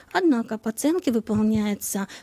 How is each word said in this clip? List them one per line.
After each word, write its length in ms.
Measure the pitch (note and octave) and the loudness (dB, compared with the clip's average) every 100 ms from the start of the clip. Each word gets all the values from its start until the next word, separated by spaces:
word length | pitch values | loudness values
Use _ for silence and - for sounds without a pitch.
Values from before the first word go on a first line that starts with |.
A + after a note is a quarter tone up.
| - | -4
Однако 460 | F4+ F4 A#3 A#3 A3 | 0 2 2 0 -4
пациентке 540 | A3+ - C#4+ F4 - | -6 0 0 2 0
выполняется 960 | A3+ A3 G#3+ G#3+ A3 G#3 G3+ - G3 G3 - | 0 0 0 2 2 0 -2 -4 -6 -6 -10